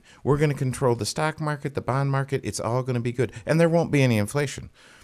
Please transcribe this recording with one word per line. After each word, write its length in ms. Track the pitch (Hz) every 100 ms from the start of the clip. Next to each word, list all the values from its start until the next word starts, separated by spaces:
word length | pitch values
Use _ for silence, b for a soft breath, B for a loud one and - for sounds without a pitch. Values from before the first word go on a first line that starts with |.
| b b
We're 140 | - 147
gonna 180 | 151 139
control 400 | 131 117 131 117
the 100 | 104
stock 340 | - 156 156
market, 360 | 151 143 143 139
the 60 |
bond 280 | 117 135 139
market. 320 | 135 135 135
It's 160 | - -
all 220 | 110 127
gonna 200 | 127 123
be 100 | 120
good. 200 | 120 120 B -
And 140 | 160
there 100 | 170
won't 220 | 165 -
be 100 | 143
any 160 | 127 110
inflation." 540 | 104 143 139 - - B B B